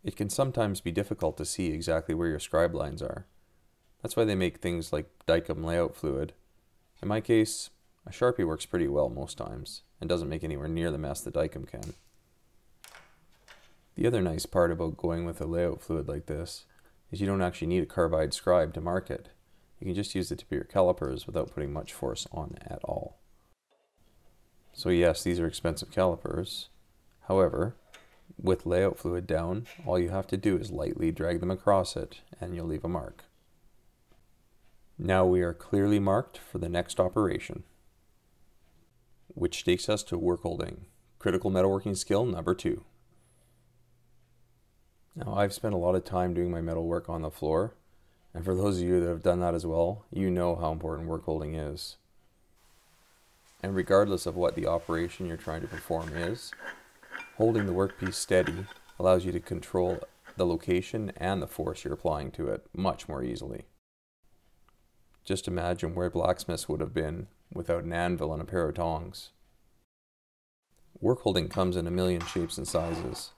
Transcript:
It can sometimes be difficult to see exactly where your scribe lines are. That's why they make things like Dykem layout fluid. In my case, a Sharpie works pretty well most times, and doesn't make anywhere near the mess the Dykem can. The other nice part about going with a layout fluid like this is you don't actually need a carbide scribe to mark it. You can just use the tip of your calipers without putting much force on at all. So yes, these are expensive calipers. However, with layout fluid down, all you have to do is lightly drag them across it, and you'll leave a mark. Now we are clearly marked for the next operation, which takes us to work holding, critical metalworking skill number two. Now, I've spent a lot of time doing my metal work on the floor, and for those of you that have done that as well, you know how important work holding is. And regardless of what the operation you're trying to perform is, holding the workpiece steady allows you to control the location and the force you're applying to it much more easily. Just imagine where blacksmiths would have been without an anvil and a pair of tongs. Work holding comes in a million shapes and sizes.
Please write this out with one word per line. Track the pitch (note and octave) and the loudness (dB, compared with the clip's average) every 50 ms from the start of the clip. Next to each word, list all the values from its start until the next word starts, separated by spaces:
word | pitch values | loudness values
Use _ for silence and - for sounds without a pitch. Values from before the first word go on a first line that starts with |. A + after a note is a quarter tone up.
| - | -6
It | E3+ - | -6 -4
can | - G#2 G2 | -4 -4 -2
sometimes | - - C#3 C3+ - B2 A2 G2+ F#2+ - | 2 0 0 2 2 0 0 0 0 -2
be | - E2+ | -4 -2
difficult | E2 F2 G2 - G#2 - F2 D2+ - - | 0 0 0 -2 -2 0 0 -2 0 -2
to | D2+ | -6
see | - - - F#2 E2 | -6 -2 -2 -2 0
exactly | D#2 D#2+ E2 E2 E2 D#2+ D#2 - D#2 | -2 -2 0 0 0 0 0 -2 -2
where | E2 E2+ E2 | 0 0 0
your | D#2 D2+ | 0 -2
scribe | - - - D#2+ E2+ E2+ E2+ | -4 0 2 2 2 2 2
lines | - - C#2+ - - | -2 -4 -4 -6 -6
are. | - - - - - _ _ - _ _ _ _ _ _ _ _ _ _ _ _ | -6 -6 -6 -10 -12 _ _ -20 _ _ _ _ _ _ _ _ _ _ _ _
That's | - A2 - | -10 -2 2
why | A2+ A2+ | 2 4
they | G#2+ G2+ | 4 4
make | F#2+ F#2 F2 - - | 4 2 0 0 -2
things | - F2 F2 E2+ D#2+ - | -2 -2 -2 -2 -2 -2
like | - D2+ D2+ - _ _ - | -4 -4 -4 -6 _ _ 2
Dykem | - E2 E2+ E2 - D#2 D2+ D#2+ | 4 4 4 4 -2 -4 -4 -2
layout | E2 E2+ F2 E2+ - - | 0 2 2 2 0 -2
fluid. | - - D2+ C2+ C2+ D2+ - - _ _ _ _ _ _ _ _ _ _ _ _ _ | -4 -4 -2 -2 -2 -4 -4 -8 _ _ _ _ _ _ _ _ _ _ _ _ _
In | - G2 | -4 -2
my | G#2 A2 | -2 -2
case, | G#2+ - A#2 A2 A2 A2 - - - - _ _ _ _ _ _ _ | 2 4 6 6 6 4 0 -8 -8 -12 _ _ _ _ _ _ _
a | - | -16
Sharpie | F#2 - B2 B2 B2 - F#2 | -2 2 2 2 4 2 0
works | D#2+ D#2+ D#2+ - | 0 0 -4 -4
pretty | - - F2 E2 | -2 0 0 2
well | C#2 C#2 D2 D2 A#1+ | 2 2 2 2 2
most | A1+ - C2+ C2+ - - | 0 -6 -8 -8 -8 -10
times, | - - G#1+ C2 - - - - _ _ _ _ | -8 -8 -8 -10 -12 -12 -14 -16 _ _ _ _
and | - D#2+ | 0 0
doesn't | F2 E2+ E2 C#2 | 0 0 0 -2
make | D2+ D#2 D2+ | -4 -4 -4
anywhere | D#2 D#2 C#2 D2 D#2 | -4 -4 -4 -4 -4
near | E2 E2 E2+ E2+ | -2 0 0 0
the | D2 D2 | -2 -2
mess | D#2 C#2+ C#2+ - | -4 -6 -6 -6
the | - - | -8 -4
Dykem | - D2+ D#2 D#2 - C2+ C#2 | -2 0 -2 0 -2 -10 -12
can. | - - - - - - - _ _ _ _ _ _ _ _ _ _ _ _ _ _ _ _ - - - - - _ - _ _ _ _ _ _ _ - - - - - _ _ _ _ | -10 -12 -12 -12 -12 -14 -14 _ _ _ _ _ _ _ _ _ _ _ _ _ _ _ _ -20 -20 -20 -20 -20 _ -20 _ _ _ _ _ _ _ -20 -20 -20 -20 -20 _ _ _ _
The | - - | 0 2
other | A#2+ A#2+ G#2+ | 2 4 2
nice | F2+ F2 D#2+ F2+ - | 2 0 0 -2 -6
part | - - F#2 F2 E2+ | 0 2 4 4 4
about | E2 E2 E2+ D#2+ D2 - | 2 0 -2 -4 -2 -2
going | - E2+ E2+ E2+ E2+ | -2 -2 0 0 -2
with | E2+ E2 - | -4 -6 -6
a | D2+ | -6
layout | D#2 E2+ F2 F2 E2+ C2 - | -2 0 0 0 0 -2 -4
fluid | - - E2 D#2+ C#2 | -4 -4 -4 -2 -2
like | C#2 D2 D2+ - | -4 -6 -8 -6
this | - D2+ D2+ E2+ - - - - _ _ - - - _ _ _ - | -6 -6 -6 -6 -8 -10 -16 -16 _ _ -20 -20 -20 _ _ _ -12
is | - G#2 | -6 -2
you | G2+ | 0
don't | F#2+ G2 F#2+ | 0 2 2
actually | F#2 F2+ F2+ - D#2+ D#2+ | 2 0 0 -2 -2 2
need | F2+ F#2 D#2 | 2 2 0
a | |
carbide | - - F#2 E2+ D#2+ D#2+ D#2 D#2 D2 - | 0 2 2 2 4 4 2 2 0 -2
scribe | - - F2+ F2+ F2+ D#2 D#2+ - | -2 2 4 6 6 4 2 -2
to | D#2+ | -4
mark | E2 F2 F2 F#2 - - | -2 0 -2 -2 -2 -4
it. | - - - - - _ _ _ - _ _ _ - - | -8 -8 -8 -16 -20 _ _ _ -20 _ _ _ -16 -8
You | - | -6
can | F#2+ F2+ | -4 -2
just | G2 G#2 - - | -2 -2 -2 -2
use | G2 F2+ - | -4 -2 -2
the | D#2+ | -6
tip | - - - | -8 -6 -6
of | |
your | - - - | -4 -4 -4
calipers | - - G2 F#2 F2 - - D#2 C2 C2 - - | 0 2 4 6 6 4 2 -2 -4 -4 -6 -8
without | - - D#2 - - | -4 -4 -4 -4 -2
putting | - D2 D2 C#2+ | -4 -6 -6 -4
much | C#2+ D#2 - - - | -4 -6 -8 -8 -10
force | - C#2 B1+ A1+ - - - | -6 -4 -4 -4 -6 -8 -8
on | - D#2+ D2+ - - - | -8 -8 -8 -8 -10 -14
at | - - - - - | -12 -12 -10 -8 -6
all. | - - - - - - _ _ _ - _ _ _ _ _ _ _ _ _ _ _ _ _ _ _ _ _ _ - _ _ _ _ _ _ _ _ - | -4 -4 -4 -6 -8 -14 _ _ _ -20 _ _ _ _ _ _ _ _ _ _ _ _ _ _ _ _ _ _ -20 _ _ _ _ _ _ _ _ -16
So | - - F#2 | -4 2 4
yes, | F2+ E2+ F2 E2+ D#2 - | 6 8 8 6 6 4
these | - F#2 E2+ F2 | 0 0 2 2
are | E2+ | 0
expensive | D#2+ - - - E2+ D#2+ - - - | 0 -2 -2 -2 -2 -2 -2 -8 -4
calipers. | - F#2 F#2 F2+ E2+ - - - D#2+ D#2+ F#2+ - - - - - - - _ _ _ _ _ _ _ _ | 2 4 4 4 4 0 -4 -4 -4 -4 -4 -4 -8 -12 -12 -14 -18 -20 _ _ _ _ _ _ _ _
However, | - - F#2 F#2+ F#2 E2 - C#2 F2 A#2+ - - _ _ - - - _ _ _ - - - - | -4 2 4 6 6 6 4 0 0 0 -2 -10 _ _ -20 -20 -20 _ _ _ -20 -20 -14 -2
with | - F#2 F#2 - - | 2 2 2 2 2
layout | E2+ F2 F2+ F#2+ F#2+ - - | 2 4 4 4 4 0 -2
fluid | - E2+ F2 F2+ F2+ | -4 -2 -2 -2 -2
down, | - E2 D#2 E2 E2+ F#2 G#2+ A#2+ - - - D3+ | 0 0 0 0 -2 -4 -4 -6 -10 -16 -10 -2
all | - F2+ F2+ | 0 2 2
you | F2 F2+ | 2 2
have | F#2 G2 F#2+ | 0 -2 -2
to | - F#2+ | -2 -4
do | F#2+ F#2+ G#2+ F#2+ | 0 2 2 2
is | E2+ - G2+ | 2 0 -4
lightly | - D2 D2 - - - E2 D#2+ | -4 -4 -4 -4 -2 0 0 0
drag | D#2+ - D#2 E2+ F2 E2 | 0 0 0 0 0 0
them | F2+ F2+ | 0 -2
across | F#2+ - - G#2 G2 F#2+ F2 - - | -2 2 4 4 4 6 4 0 -4
it, | - - - - - - _ - - | -6 -8 -8 -12 -20 -20 _ -12 -10
and | F#2 F2+ F2 | -8 -8 -6
you'll | E2+ E2 | -6 -4
leave | E2 D#2 D#2 E2 | -4 -6 -4 -4
a | E2 | -4
mark. | F2+ E2 B1 G1+ - - - _ _ _ _ _ _ _ _ _ _ _ _ _ _ _ _ _ _ _ _ _ _ _ _ _ _ _ _ - _ - - _ _ - | -4 -4 -6 -8 -14 -18 -20 _ _ _ _ _ _ _ _ _ _ _ _ _ _ _ _ _ _ _ _ _ _ _ _ _ _ _ _ -20 _ -20 -20 _ _ -4
Now | - F#2+ F#2 F#2 F#2 | 2 4 6 6 8
we | F#2 F2+ F2+ | 6 6 6
are | F2 E2+ | 4 2
clearly | E2+ - - - - G2+ G2 G2+ G#2 G#2 | -2 -6 -4 0 4 4 6 6 6 4
marked | G2 G2 F#2+ A2+ C3+ - - - | 6 4 4 2 2 -2 -12 -20
for | - - - F2+ | -18 -10 -6 -4
the | F2 E2+ | -4 0
next | F2 F2 F2+ - - - | 0 -2 -2 0 2 2
operation, | F#2 F2+ F2+ G#2+ G#2 F2 - - - - - - - _ _ _ _ _ _ _ _ _ _ _ _ _ _ _ - _ _ _ _ _ _ _ _ _ _ _ _ _ - _ _ _ | 2 2 4 2 2 2 0 -2 -6 -8 -12 -12 -14 _ _ _ _ _ _ _ _ _ _ _ _ _ _ _ -20 _ _ _ _ _ _ _ _ _ _ _ _ _ -20 _ _ _
which | - - F2+ F2+ - - | -4 -2 0 0 0 0
takes | - F2+ F2+ F2+ - - | 2 2 2 2 2 0
us | G#2+ G2+ - | 0 0 0
to | - - F2 | -4 -4 0
work | E2 F2 F2+ - | 2 2 0 2
holding, | - F2 E2+ F#2 - - - - - - _ _ _ _ _ _ | -2 -4 -4 -4 -4 -6 -6 -12 -16 -20 _ _ _ _ _ _
critical | - G#2 F2+ F#2 - G#2 | 0 2 2 4 2 2
metalworking | F#2+ F#2 F#2 G2 F#2+ G2 - G#2+ G2 | 4 6 6 6 4 2 0 -2 -2
skill | F2+ - - G#2 G2+ B2 | -2 0 2 2 4 4
number | B2 F2+ F2 D#2+ F2 F#2 | 2 0 -2 0 0 0
two. | - - E2 - - - - _ _ _ _ _ _ _ _ _ _ _ _ _ _ _ _ _ _ _ _ _ _ _ _ _ _ _ _ _ _ _ _ _ _ _ _ _ _ _ _ _ _ _ _ _ | 2 2 -2 -2 -2 -6 -18 _ _ _ _ _ _ _ _ _ _ _ _ _ _ _ _ _ _ _ _ _ _ _ _ _ _ _ _ _ _ _ _ _ _ _ _ _ _ _ _ _ _ _ _ _
Now, | D#3+ - - - | -10 -8 -4 0
I've | G2 G2+ G2 - | 2 0 0 0
spent | - - A2 G2+ | -4 -4 -2 0
a | F2+ | 2
lot | E2+ F2+ F#2 | 2 4 4
of | F#2 - | 2 0
time | - F#2 F2+ F2+ F2+ E2+ | 0 0 0 2 2 2
doing | F2 F2 F2 | 0 0 0
my | F2 E2 | 0 -2
metal | E2 E2 E2 E2 E2 | -2 -2 -2 -2 0
work | E2+ E2+ E2+ - - | 0 -2 -2 -2 -4
on | E2 E2 | -6 -4
the | D#2 D2+ | -4 -6
floor, | - - D2+ D#2 D#2 E2 G2+ A#2+ - _ _ _ _ _ _ _ _ _ _ _ | -6 -4 0 2 2 2 2 0 -4 _ _ _ _ _ _ _ _ _ _ _
and | - E2+ E2+ | -12 -6 0
for | F#2+ F#2 | 0 2
those | F#2 G2 G2+ F#2+ F2+ | 2 4 2 2 2
of | F2 | 4
you | F2 F2+ F2+ | 4 4 4
that | F2 F2 | 4 2
have | E2+ E2 | 0 2
done | - F2+ F2 F2+ | 2 2 4 4
that | F2 E2+ E2 | 2 2 0
as | E2 F2 | 0 -2
well, | E2+ D#2+ E2+ E2+ F2+ G#2 G#2+ - _ | 0 2 2 2 2 0 -4 -10 _
you | - - G2 F#2 | -2 0 0 2
know | F2+ F2+ F2 F2 E2+ | 2 2 2 2 2
how | E2+ E2+ D#2 | 0 0 -2
important | D#2+ D#2+ D#2+ D#2+ D#2+ D2+ E2 E2 | -2 -2 -4 -4 -4 -4 -4 -6
work | E2 D#2 - | -6 -4 -2
holding | - D#2 D#2+ D#2 D2+ D#2+ | -2 -2 -2 -2 -4 -6
is. | D#2+ D2+ D2 D2 D2+ - - - _ _ _ _ - _ _ _ _ _ _ _ _ _ _ _ _ _ _ _ _ _ _ _ _ _ _ _ _ _ _ _ _ | -6 -6 -6 -8 -8 -10 -12 -14 _ _ _ _ -20 _ _ _ _ _ _ _ _ _ _ _ _ _ _ _ _ _ _ _ _ _ _ _ _ _ _ _ _
And | - F#2+ F#2+ | -6 -2 -2
regardless | F#2 F2+ - F#2+ G2 G#2 G2+ F#2+ F2 - | -2 2 6 6 6 8 6 2 0 -2
of | F2 E2 | -4 0
what | F2+ F2+ E2 E2 | 2 2 2 2
the | E2+ - | 2 0
operation | - E2+ E2+ - - E2+ E2 E2+ F2 - - F#2+ | 0 0 0 0 -2 -2 -2 -2 -4 -4 -6 -6
you're | F2 E2 | -6 -6
trying | D#2 - - D#2+ E2 | -6 -6 -8 -6 -6
to | F2 - | -6 -8
perform | - D#2 - - E2 D#2+ E2 D#2+ D2+ | -10 -12 -6 -4 -4 -4 -2 -4 -6
is, | E2 E2+ F2+ A2+ A#2 - - - - - - - - - - _ _ - - - - - - - | -4 -4 -4 -6 -6 -10 -14 -14 -14 -14 -14 -14 -14 -20 -20 _ _ -20 -16 -14 -14 -14 -14 0
holding | - A2 A#2 A2+ A2 G2+ | 2 2 4 4 2 0
the | F#2+ | 0
workpiece | F2 F#2 G2 F#2+ - - F#2+ F#2 F2+ | 2 0 0 0 -2 -4 -4 -4 -4
steady | - - - F#2+ F#2 F2+ F2+ E2+ F2+ G2 - - - - - - - | -4 0 4 4 4 4 2 -2 -6 -10 -10 -14 -20 -20 -20 -8 0
allows | - F#2 F#2 F2+ F2+ | 4 6 6 6 4
you | F2+ | 0
to | F2 F2 | -4 -4
control | - - F2+ E2+ - - - F2+ F2+ F2+ F2 - - - _ _ _ - - | -4 -4 -8 -8 -6 -2 0 2 2 2 0 -2 -6 -12 _ _ _ -14 -2
the | - F#3 | 0 2
location | F3 E2+ - - - F3+ F#3 F#3 - - A2 G#2+ G2 - | 2 2 0 2 2 2 2 2 -2 -6 -4 -4 -6 -6
and | - E2+ F#2 G2 F#2 | -2 -2 -2 0 -2
the | C#2+ - | -4 -6
force | - - D#2 - D#2+ - - | -6 -4 -4 -4 -4 -6 -6
you're | - D2 | -6 -6
applying | - - E2+ D2+ D2 C#2+ C2 | -2 0 0 0 0 -4 -6
to | - - D#2+ B1+ | -6 -4 -4 -4
it | G#1+ - _ _ | -4 -4 _ _
much | - E2+ F#2+ F#2+ - - - - | -6 -2 0 0 0 -2 -8 -8
more | D2+ C2+ | -6 -6
easily. | B1 B1 A#1 - - C#2+ A1+ - - _ _ _ _ _ _ _ _ _ _ _ _ _ _ _ _ _ _ _ _ _ _ _ _ _ _ _ _ _ _ _ _ | -4 -4 -6 -6 -8 -10 -10 -12 -14 _ _ _ _ _ _ _ _ _ _ _ _ _ _ _ _ _ _ _ _ _ _ _ _ _ _ _ _ _ _ _ _
Just | - G2 F#2 - - | -4 -4 -2 -2 -4
imagine | F2+ F2 E2+ F2 F2+ F2 - D#2+ E2+ | -2 -2 0 -2 -2 -2 -2 -4 -2
where | F2+ F2+ F2 | -2 -2 0
blacksmiths | - E2 F2+ F2+ F2+ - - - E2+ D#2 - - | 0 2 2 2 2 0 -2 -4 -4 -4 -2 -4
would | D2+ D#2 | -2 -2
have | D#2+ D#2 - | -2 -2 -2
been | D#2 D#2 D2+ D#2+ F2+ F#2+ - _ _ _ _ | -2 -2 -2 -4 -6 -10 -12 _ _ _ _
without | - F#2 E2+ - E2+ E2+ D2+ | -10 -8 -2 -2 -2 -2 -2
an | E2+ | -2
anvil | E2+ E2+ F2 F2+ F2+ D#2+ D2+ D#2 | -2 0 0 0 0 0 -2 -4
and | D#2 D2+ | -4 -4
a | D#2+ | -6
pair | - F#2 F2+ E2 D2+ | -2 0 0 0 0
of | D2 | 0
tongs. | - E2+ E2+ D#2+ D#2 E2+ F2+ - - - - _ _ _ _ _ _ _ _ _ _ _ _ _ _ _ _ _ _ _ _ _ _ _ _ _ _ _ _ _ _ _ _ _ - | -2 -2 -2 -2 -4 -6 -10 -14 -16 -18 -18 _ _ _ _ _ _ _ _ _ _ _ _ _ _ _ _ _ _ _ _ _ _ _ _ _ _ _ _ _ _ _ _ _ 0
Work | - G#2+ B2+ - | 2 2 2 4
holding | - G#2+ F#2 F#2 E2 - | 2 2 2 2 0 0
comes | - F#2+ F#2 F#2 F2+ | 0 2 2 2 2
in | F2+ E2+ | 0 0
a | E2+ | 0
million | F2 F2+ F2+ F#2 F2+ E2+ E2 | 0 2 2 2 2 0 -2
shapes | - - F#2 E2+ E2 - - | -4 -2 -2 -2 -2 -4 -8
and | - - | -6 -2
sizes. | - E2 E2 E2+ E2 D#2+ D2+ B1+ - - - - - | 0 0 0 0 -4 -4 -4 -6 -8 -8 -12 -14 -16